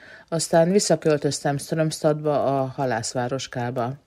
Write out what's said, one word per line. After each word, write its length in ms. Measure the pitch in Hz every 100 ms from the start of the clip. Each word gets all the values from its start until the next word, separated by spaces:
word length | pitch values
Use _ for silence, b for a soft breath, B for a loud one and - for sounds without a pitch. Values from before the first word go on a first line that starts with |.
| B B B
Aztán 420 | 160 - 170 165
visszaköltöztem 880 | 202 - 160 160 147 147 139 151 143
Strömstadba, 1000 | - 160 156 - 160 151 151 139 113 139
a 40 |
halászvároskába. 1400 | 131 131 131 113 117 131 123 131 - 127 120 127 117 139